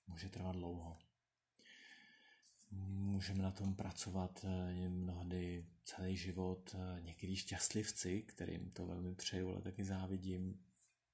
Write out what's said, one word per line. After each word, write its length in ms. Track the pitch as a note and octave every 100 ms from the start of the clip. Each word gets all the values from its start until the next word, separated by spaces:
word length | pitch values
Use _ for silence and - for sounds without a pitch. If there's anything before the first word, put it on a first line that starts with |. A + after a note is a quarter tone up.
| -
může 220 | E2+ F#2+
trvat 240 | - F#2
dlouho. 460 | F2+ F2 F2 E2 E2+ - _ _ _ _ - - - - - - - - - - - -
Můžeme 680 | G2 F#2+ G2 G2 G2 F#2+ F#2+
na 80 | F#2+
tom 240 | F#2+ G2
pracovat, 720 | F#2+ - - - F#2 F#2 -
eh, 440 | G2 F#2 F2+ F2+ F#2
mnohdy 800 | F2+ F2+ F2 F2 F2+ F2+ F2 E2+ -
celý 320 | - - F#2 F#2
život. 580 | F2+ F2+ F#2 F#2 -
Eh, 260 | G2 F#2 F2+
některý 360 | E2 E2+ F#2 F#2+
šťastlivci, 840 | - F#2+ - G#2+ G#2 - F2+ F#2+
kterým 480 | A2 - F2 E2+ F2+
to 160 | F2+ F2
velmi 280 | F2 F2+
přeju, 360 | F#2 - F#2+ F#2
ale 120 | F#2+
taky 220 | F#2+ F#2+
závidím, 800 | G2 F#2+ F#2 F#2+ F#2 F#2 F#2 F#2+ - - - _ _